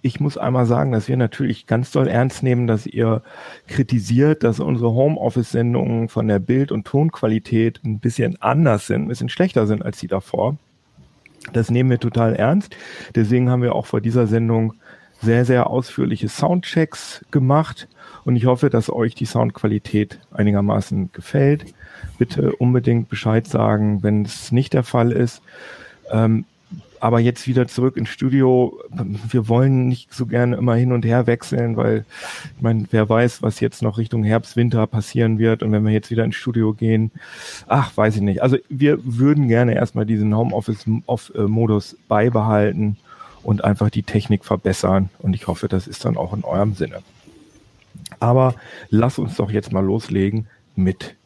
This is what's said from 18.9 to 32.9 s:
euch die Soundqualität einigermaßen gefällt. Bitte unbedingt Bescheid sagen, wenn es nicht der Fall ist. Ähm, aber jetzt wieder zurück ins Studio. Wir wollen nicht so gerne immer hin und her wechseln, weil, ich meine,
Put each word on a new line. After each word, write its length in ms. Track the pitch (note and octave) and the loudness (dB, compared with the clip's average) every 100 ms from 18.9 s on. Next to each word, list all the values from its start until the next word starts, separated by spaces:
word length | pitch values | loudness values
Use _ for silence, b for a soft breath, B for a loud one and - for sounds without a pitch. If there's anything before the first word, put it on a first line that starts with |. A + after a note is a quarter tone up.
euch 240 | - A#2 - | -2 -2 -2
die 100 | A2+ | -4
Soundqualität 920 | A#2 A#2 - G#2+ G#2+ - G#2 G#2 - _ | 0 0 0 -2 -2 0 -2 -2 -6 _
einigermaßen 800 | - G#2 G2+ G2+ G#2+ - G2 F3+ | 0 2 2 2 0 -2 -4 -4
gefällt. 540 | - - C#3+ C#3 D3 - B B B B - | -8 -4 2 2 2 -4 B B B B -4
Bitte 360 | A#2+ - - - | -4 0 -2 2
unbedingt 520 | A#2+ B2 B2 A#2 A2+ | 2 2 2 0 -2
Bescheid 380 | A2 A2+ A2 A2 | -4 0 0 0
sagen, 560 | A#2 A2 G#2+ G#2+ G#2 | 0 2 2 2 0
wenn 220 | G#2 G#2+ G#2 | 0 0 -2
es 260 | - - | -8 -2
nicht 220 | A#2+ C3+ | -2 2
der 100 | - | 0
Fall 280 | A#2+ B2 A#2 | 0 0 2
ist. 300 | C#3 A#2+ - B B B B B B - | 2 -2 -4 B B B B B B -4
Ähm, 340 | A2 A2+ A2 - _ _ E3 - - | 0 2 2 -2 _ _ -20 -20 -4
aber 200 | A2+ A#2 | 0 2
jetzt 280 | A#2 A#2+ - | 2 0 -2
wieder 200 | B2 B2 | 0 0
zurück 300 | - B2+ - | 0 -2 -2
ins 120 | A#2 | -8
Studio. 680 | - C3+ C3+ C3 B2+ B2 - - F3+ G2 G#2 A2+ | -4 0 2 4 4 2 -2 -16 -10 -8 -6 -2
Wir 160 | B2+ A2 | -2 2
wollen 400 | A#2 C3+ C3+ B2+ | 2 4 2 0
nicht 260 | B2 - | -4 -8
so 140 | - A#2+ | -8 -2
gerne 280 | B2+ B2 A#2+ | 0 0 0
immer 200 | B2 A#2 | 0 2
hin 160 | B2 | 2
und 120 | A#2+ | 0
her 220 | A2+ A#2+ A#2+ | 0 2 2
wechseln, 520 | A#2+ - C3 A#2+ A2+ | 0 -2 -2 -2 0
weil, 280 | A2+ A2 G#2+ B B B B - | 0 0 -4 B B B B -4
ich 60 | |
meine, 240 | A#2 A2+ G2+ | 0 0 0